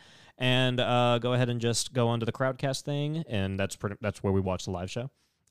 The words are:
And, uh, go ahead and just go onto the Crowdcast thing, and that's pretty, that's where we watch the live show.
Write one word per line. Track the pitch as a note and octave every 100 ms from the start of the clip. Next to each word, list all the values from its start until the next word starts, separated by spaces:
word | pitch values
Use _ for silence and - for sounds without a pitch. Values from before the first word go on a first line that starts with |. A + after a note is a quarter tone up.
| - - - -
And, | B2+ B2+ B2+ B2
uh, | A2 B2 B2 A#2+
go | B2
ahead | B2 B2
and | A#2+
just | A#2 A#2 -
go | - A#2
onto | A#2 A2+
the |
Crowdcast | - C3 B2 C#3+ C3+
thing, | - C#3+ D3 D#3 D#3+
and | G#2+ F#2+ F#2+
that's | G2 -
pretty, | G#2 G2+
that's | G#2 -
where | G2+
we | F#2+
watch | F#2+ F2+ -
the |
live | F2+ F#2
show. | A#2 C3 - _ _ _